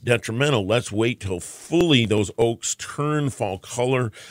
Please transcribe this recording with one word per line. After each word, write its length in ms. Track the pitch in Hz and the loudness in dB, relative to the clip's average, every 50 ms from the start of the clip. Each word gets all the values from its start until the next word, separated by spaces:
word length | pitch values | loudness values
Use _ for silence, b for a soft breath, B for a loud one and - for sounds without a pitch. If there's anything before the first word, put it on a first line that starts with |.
| - | 2
detrimental. 600 | 120 120 113 - - 110 120 139 151 143 113 98 | 0 0 0 0 -4 -2 0 0 2 2 2 2
Let's 260 | 92 107 120 - - | 2 0 0 0 -2
wait 280 | 101 104 110 120 123 - | -2 0 0 0 -2 -4
till 200 | - 98 95 87 | -6 -6 -6 -6
fully 680 | - - - - - - 151 170 175 170 147 123 117 101 | -8 -12 -16 -18 -10 -2 2 2 4 6 6 4 4 4
those 240 | 107 104 104 - - - | 2 0 0 -2 0 0
oaks 340 | 117 117 117 113 - - - | 2 2 2 -2 -6 -8 -8
turn 560 | _ - - - - 143 151 151 151 147 139 | _ -10 -12 -8 -4 -4 -2 -2 0 -2 -2
fall 300 | - - 117 101 95 92 | -4 -4 -6 -6 -6 -8
color. 520 | - - - 123 123 127 135 127 123 110 B B B B | -10 -10 -4 -2 0 2 2 0 0 -2 B B B B